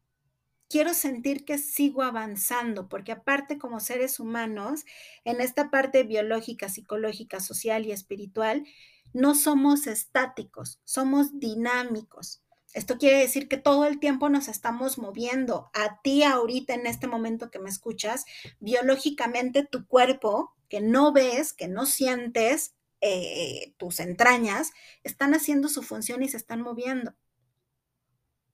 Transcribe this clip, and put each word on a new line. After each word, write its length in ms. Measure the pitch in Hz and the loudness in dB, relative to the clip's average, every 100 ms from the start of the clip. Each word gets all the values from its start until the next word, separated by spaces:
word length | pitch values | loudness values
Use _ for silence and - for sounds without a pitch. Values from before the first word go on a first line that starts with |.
| _ _ _ _ _ _ - | _ _ _ _ _ _ -4
Quiero 240 | 302 311 | 0 2
sentir 520 | 330 285 247 262 277 | 0 -4 -4 -4 -4
que 140 | - 294 | -4 -6
sigo 440 | 285 - 285 269 | -4 0 0 0
avanzando", 840 | 254 226 220 202 - 247 240 202 185 | -4 -4 -8 -6 -4 -4 -4 -6 -8
porque 240 | 196 196 | -10 -10
aparte 440 | 226 - 277 277 285 | -8 -2 -2 -2 -8
como 220 | 254 233 | -8 -8
seres 400 | 208 247 262 269 | -6 -4 -4 -4
humanos, 680 | 226 233 226 214 202 302 - - - - | -6 -6 -6 -6 -6 -8 -10 -20 -20 -12
en 160 | - 240 | -6 -2
esta 300 | 254 277 294 | -2 -2 0
parte 320 | 269 269 269 | 0 2 2
biológica, 680 | 226 214 214 226 226 233 196 | 2 0 0 -2 -4 -10 -10
psicológica, 680 | 190 - 214 220 208 226 190 | -10 -8 -4 -4 -6 -10 -10
social 480 | 185 220 226 220 220 | -8 -6 -2 -2 -2
y 60 | |
espiritual, 760 | 202 - 202 202 220 220 269 294 - - _ _ | -8 -8 -12 -8 -2 0 -2 -4 -16 -20 _ _
no 240 | 247 269 294 | 2 4 4
somos 500 | 302 285 285 285 285 | 4 4 6 4 2
estáticos, 960 | - - 262 262 247 - - - - | -6 -2 0 -2 -4 -14 -12 -16 -14
somos 560 | - - 269 277 285 285 | -6 -2 2 4 4 0
dinámicos. 1040 | 233 214 233 247 247 220 220 - - - _ _ _ | -6 -2 0 0 -2 -6 -8 -16 -16 -16 _ _ _
Esto 240 | - 214 247 | -8 -4 2
quiere 200 | 285 269 | 6 6
decir 300 | 262 269 285 | 4 0 -2
que 80 | 277 | 0
todo 300 | 285 277 294 | 4 6 4
el 140 | 285 | 2
tiempo 280 | 294 262 294 | 0 2 2
nos 200 | 285 277 | 2 0
estamos 500 | 214 240 233 262 262 | -6 -6 -4 -4 -6
moviendo. 720 | 208 196 240 254 254 202 - | -8 -8 -4 -2 -2 -2 -4
A 300 | 214 214 202 | -4 -4 -2
ti 220 | 277 277 | 2 4
ahorita, 500 | 294 254 233 254 254 | 6 4 0 -2 -4
en 140 | 240 240 | -6 -6
este 180 | 233 - | -6 -6
momento 420 | 233 226 226 233 | -4 -4 -6 -8
que 80 | - | -12
me 100 | 190 | -10
escuchas, 540 | 190 - 226 208 247 - - - - | -10 -10 -6 -4 -6 -8 -16 -20 -12
biológicamente 1080 | 202 247 254 269 294 285 233 240 254 254 | -2 2 4 2 0 -2 -2 -2 0 0
tu 220 | 285 254 - | 0 -4 2
cuerpo, 680 | 254 247 262 214 208 320 _ _ | 6 6 4 0 0 -2 _ _
que 120 | 208 | -2
no 320 | 214 247 294 | 4 6 8
ves, 400 | 277 262 240 302 | 8 6 4 -2
que 160 | - 185 | -4 -8
no 180 | 190 277 | -4 -2
sientes, 880 | - 262 247 240 233 226 302 - _ _ _ | 0 0 0 -2 2 2 2 -2 _ _ _
eh, 720 | 208 185 101 82 151 - - - | -2 -2 -4 -6 -6 -8 -14 -12
tus 240 | 175 175 | -8 -8
entrañas, 720 | 170 180 233 240 226 196 320 - - - | -4 2 4 4 2 -2 -4 -8 -20 -16
están 300 | - - 277 | -10 -2 2
haciendo 340 | 311 311 294 285 | 2 4 0 0
su 140 | 285 | -2
función 400 | 240 220 220 240 | -8 -8 -6 -4
y 40 | 262 | -4
se 80 | 226 | -6
están 260 | - 233 | -10 -8
moviendo. 520 | 240 233 247 262 226 - _ _ _ _ _ _ _ _ _ _ _ _ _ | -8 -8 -6 -6 -6 -12 _ _ _ _ _ _ _ _ _ _ _ _ _